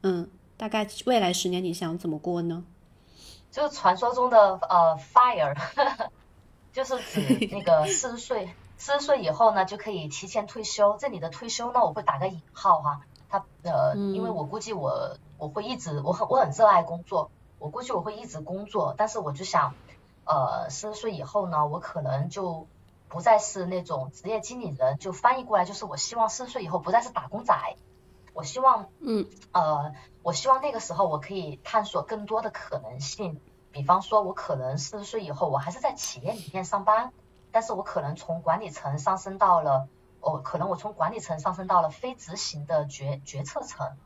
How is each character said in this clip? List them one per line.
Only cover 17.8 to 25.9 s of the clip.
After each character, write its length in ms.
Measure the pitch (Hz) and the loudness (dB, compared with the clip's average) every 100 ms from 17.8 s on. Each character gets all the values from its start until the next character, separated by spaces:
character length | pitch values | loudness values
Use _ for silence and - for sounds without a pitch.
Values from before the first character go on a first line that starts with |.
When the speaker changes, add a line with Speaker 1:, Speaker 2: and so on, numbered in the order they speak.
Speaker 2:
计 100 | 254 | -4
我 100 | 185 | -4
会 140 | 156 214 | -4 -8
一 100 | 233 | -12
直 140 | 156 | -12
工 260 | 143 190 208 | -8 -8 -4
作， 300 | 214 147 - | -2 -2 0
但 120 | 220 | -2
是 100 | 220 | -2
我 140 | 156 | -6
就 100 | 139 | -6
想， 320 | 185 - 135 - - - _ _ - | -2 0 0 -4 -20 -20 _ _ -2
呃， 440 | 151 131 58 - | 0 0 -2 -6
四 240 | 135 214 | -8 -10
十 60 | 214 | -8
岁 120 | 226 | -8
以 100 | 170 | -8
后 260 | - 208 185 | -4 -2 -2
呢， 200 | 170 147 | 0 0
我 120 | 165 | -2
可 220 | - 170 | -8 -6
能 280 | 135 135 170 | -4 -2 -2
就 360 | 202 180 160 - _ - _ _ | -4 -6 -6 -12 _ -20 _ _
不 100 | 170 | 0
再 180 | 208 214 | 6 6
是 280 | - 196 180 | 4 -6 -4
那 180 | 185 | -4
种 280 | 175 147 135 | -4 -6 -6
职 160 | - 185 | -10 -6
业 100 | 220 | -6
经 220 | - 247 | -6 -10
理 80 | 208 | -10
人， 280 | 135 131 139 | 0 0 0
就 140 | 190 | -6
翻 300 | 180 190 262 | 0 2 0
译 20 | |
过 140 | - - | 0 0
来 80 | 180 | 0
就 80 | |
是 100 | 196 | -4
我 140 | 208 | -10